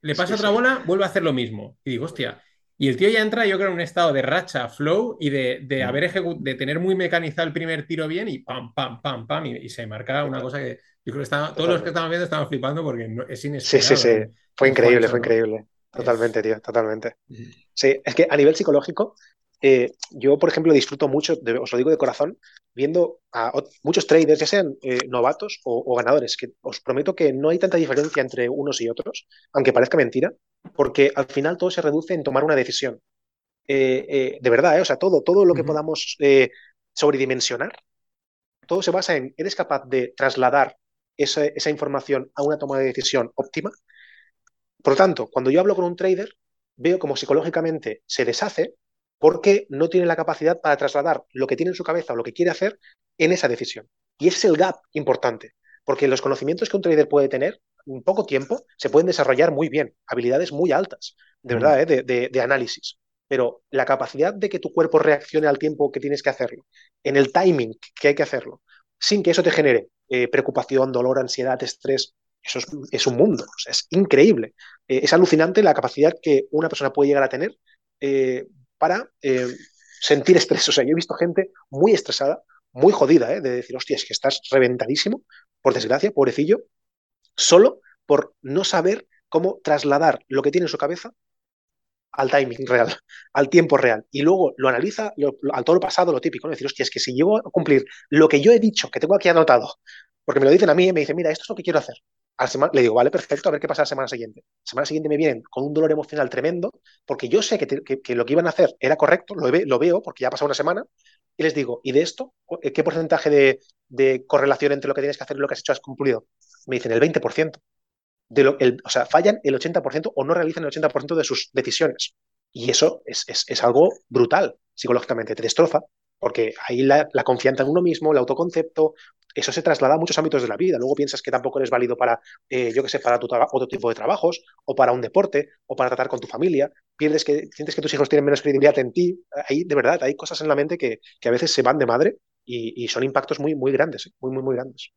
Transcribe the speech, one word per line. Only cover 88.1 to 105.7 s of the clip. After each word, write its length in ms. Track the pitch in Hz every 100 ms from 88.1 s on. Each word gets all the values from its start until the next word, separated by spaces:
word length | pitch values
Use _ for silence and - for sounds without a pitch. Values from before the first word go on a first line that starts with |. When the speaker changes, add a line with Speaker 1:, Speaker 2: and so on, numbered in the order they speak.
| 143 - _
Speaker 2:
no 220 | 135 147
saber 440 | 196 180 170 208 - _ _
cómo 320 | 160 165 -
trasladar 600 | - 147 143 139 160 143 _
lo 140 | 135
que 80 | 135
tiene 140 | 170 170
en 40 |
su 80 | 127
cabeza 340 | 147 175 233 _ _ _ _ _ _ _ _ _ _
al 180 | - 135
timing 360 | 143 131 117 131
real, 220 | 123 110
<laughs> 440 | - _ - -
al 160 | - 139
tiempo 280 | 175 160 139
real. 300 | 127 110 -
Y 120 | 139
luego 300 | 147 190 170 -
lo 120 | 131
analiza, 440 | 120 190 - 214 -
lo, 200 | 143 139
lo, 140 | 139
al 100 | 135
todo 100 | 120
lo 60 | 175
pasado, 320 | 185 - 175
lo 80 | 139
típico, 260 | 160 127 156
¿no? 60 |
Decir, 140 | 147 135
"Hostia, 160 | -
es 60 | -
que 100 | -
si 140 | -
llego 240 | 127 170 220
a 40 | -
cumplir 340 | 185 151 135 - - _
lo 180 | 147 156
que 120 | 143
yo 120 | 147
he 60 | 233
dicho, 320 | 220 - -
que 100 | 156
tengo 140 | 156
aquí 140 | 196 180
anotado", 400 | 165 160 123 104 - - - _ _
porque 160 | - 139
me 60 | 135
lo 60 |
dicen 180 | 175 190
a 40 |
mí, 180 | 151 185
me 80 | 170
dicen, 160 | 143 160
"Mira, 140 | 165
esto 120 | 156
es 40 | -
lo 60 | -
que 60 |
quiero 160 | 175 160
hacer". 180 | 135 120 _ _ _ -
A 60 |
la 40 | 127
sema-, 200 | 135 147
le 80 | 139
digo, 120 | 120
"Vale, 160 | 113 131
perfecto, 380 | 160 - 143 190
a 40 |
ver 80 | 147
qué 80 | -
pasa 140 | 151
la 40 | 147
semana 220 | 139 131
siguiente". 340 | 123 113 - _
La 240 | _ -
semana 160 | 120 147
siguiente 220 | 156 151
me 80 | 147
vienen 260 | 156 117 -
con 140 | -
un 80 | 143